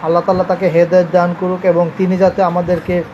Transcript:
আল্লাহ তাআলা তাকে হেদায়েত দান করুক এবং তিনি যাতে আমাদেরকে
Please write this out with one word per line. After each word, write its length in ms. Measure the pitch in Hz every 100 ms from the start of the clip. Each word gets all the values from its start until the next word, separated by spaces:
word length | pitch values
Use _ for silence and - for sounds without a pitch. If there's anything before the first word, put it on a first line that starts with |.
আল্লাহ 200 | 165 170 170
তাআলা 180 | 185
তাকে 240 | 185 175 180
হেদায়েত 380 | 160 170 180 175
দান 220 | 180 175 175
করুক 260 | 185 180 190
এবং 240 | 170 170 -
তিনি 200 | 185 185
যাতে 260 | 185 185
আমাদেরকে 600 | 185 175 175 175 - 175 165